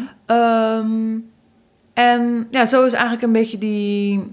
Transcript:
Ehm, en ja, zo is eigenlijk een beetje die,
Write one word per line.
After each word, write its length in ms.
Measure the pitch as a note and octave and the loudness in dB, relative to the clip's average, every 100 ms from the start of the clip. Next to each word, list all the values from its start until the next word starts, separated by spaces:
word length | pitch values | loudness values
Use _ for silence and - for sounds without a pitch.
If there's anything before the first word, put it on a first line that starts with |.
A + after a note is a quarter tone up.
| B3+ - - | -10 -8 0
Ehm, 920 | A#3 A#3 A3+ A3 A3+ A3 A3 A3 A3 A3+ _ _ _ _ _ _ | 2 2 2 0 -2 -2 -2 -4 -6 -10 _ _ _ _ _ _
en 540 | - A#3+ A#3+ A#3+ A#3+ A3+ | 2 2 4 0 -2 -2
ja, 140 | C4 A3+ | 0 2
zo 200 | B3+ C4 | 4 2
is 80 | |
eigenlijk 300 | A#3 A#3+ A#3 | 2 -2 -2
een 80 | A#3+ | 0
beetje 260 | A3+ A3+ G#3+ | 2 0 -4
die, 720 | G#3+ G#3 G3+ G3+ G3+ G3+ G3+ | -4 -2 -2 -2 -2 -2 -4